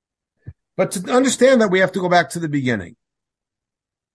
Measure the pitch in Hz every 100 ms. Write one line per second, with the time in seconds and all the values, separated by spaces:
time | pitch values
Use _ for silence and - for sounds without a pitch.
0 | _ _ _ _ - - _ - 185 -
1 | 180 254 269 - 247 262 214 185 185 190
2 | 180 175 170 175 165 143 127 113 87 -
3 | _ _ _ _ _ _ _ _ _ _
4 | _